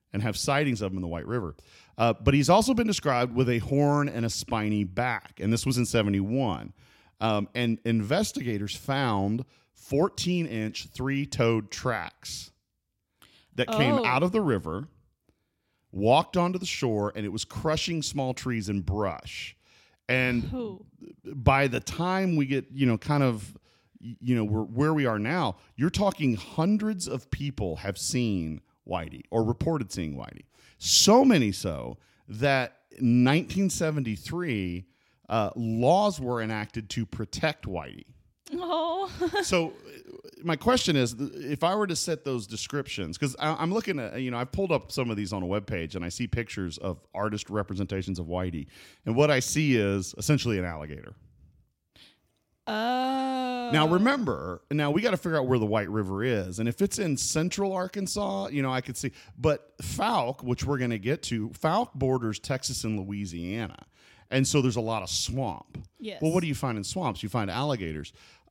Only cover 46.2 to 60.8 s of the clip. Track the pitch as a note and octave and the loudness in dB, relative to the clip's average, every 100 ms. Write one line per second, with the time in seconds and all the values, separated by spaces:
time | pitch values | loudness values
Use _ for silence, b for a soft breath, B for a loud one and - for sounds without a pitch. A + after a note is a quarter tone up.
46.2 | A#2+ A#2+ A2+ - F2+ D2+ F#2+ E2+ - - | -4 -4 -4 -4 -6 -4 -6 -6 -8 -4
47.2 | G#2+ G#2 - G#2+ G2 F#2+ F#2 F#2+ F2+ F2+ | -2 -4 -4 -4 -2 -4 -4 -4 -4 -4
48.2 | E2 F2+ F#2 E2 C#2 B B B - A2+ | -4 -4 -2 -4 -8 B B B 0 4
49.2 | D3+ C3+ - D3+ D3+ A#2+ G2+ G2 F2+ - | 4 4 2 0 4 4 4 2 -2 -4
50.2 | G#2 D3 A#2+ G2+ F2+ D#2+ D2+ C#2+ - - | 2 2 2 0 -2 -6 -10 -12 -14 -20
51.2 | - _ - _ _ _ _ B B B | -20 _ -20 _ _ _ _ B B B
52.2 | _ _ _ _ - G#3+ A#3 B3+ C4 C4+ | _ _ _ _ -6 -2 0 0 0 0
53.2 | - C4 B3+ - A#3+ D#3 D#3 F3+ A3+ C#4 | -2 -2 -2 -4 0 2 4 4 4 4
54.2 | F#3 E2 E2 F2 - D3 D3 D#3 A#3 F#3 | 0 -2 -4 -8 -4 0 2 2 2 0
55.2 | F3 D#3+ B2+ B2 G#2+ A2 F#2+ G#2+ F#2+ G2 | 0 0 2 2 4 2 2 0 0 0
56.2 | B2 A2 F#2 F#2+ A#2 - G3 - F#3 C3+ | 0 0 -2 -2 -2 0 0 0 -2 0
57.2 | - D#3 F3 - G3 F#3+ F#3 G3+ F#3 G#3 | 0 0 0 0 -2 -2 -4 -4 -4 -2
58.2 | G3 G3 G3 C#3+ C3+ B2+ - B2 C3+ B | -2 -4 -4 -2 0 -2 -4 -6 -8 B
59.2 | B - D3+ D3 - - - - G#3+ G#3+ | B 0 2 2 -2 -12 -8 -2 0 2
60.2 | A#2+ C3+ B2 - C3 C#3+ | 0 -2 -4 -2 0 0